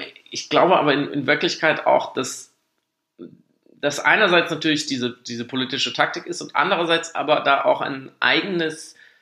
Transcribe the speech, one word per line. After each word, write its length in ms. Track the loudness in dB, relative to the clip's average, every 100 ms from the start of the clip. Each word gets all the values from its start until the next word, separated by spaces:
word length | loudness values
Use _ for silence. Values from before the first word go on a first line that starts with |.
| -8 -16 -14
ich 200 | -12 0
glaube 260 | 4 4 4
aber 160 | 4
in, 160 | 2 0
in 140 | -2 0
Wirklichkeit 600 | 0 0 0 0 0 2
auch, 280 | 2 2
dass, 380 | -6 -6 -8 -16 _ _ _ _ _ _ -20 -20 -20 _ _ _ -6
dass 200 | -6 0
einerseits 500 | 2 4 6 4 2
natürlich 360 | -2 0 0 -2
diese, 300 | -4 -4 -6 -12
diese 180 | -10
politische 480 | -6 -6 -4 -4 -4
Taktik 340 | 0 0 -2 -10
ist 160 | -10
und 140 | -6 -2
andererseits 580 | 0 0 2 0 -2
aber 260 | -4 0 2
da 240 | 4 2
auch 160 | 2 0
ein 300 | -2 -8 -12 -2
eigenes 800 | 2 2 0 -2 -2 -6 -16 -20 -20 _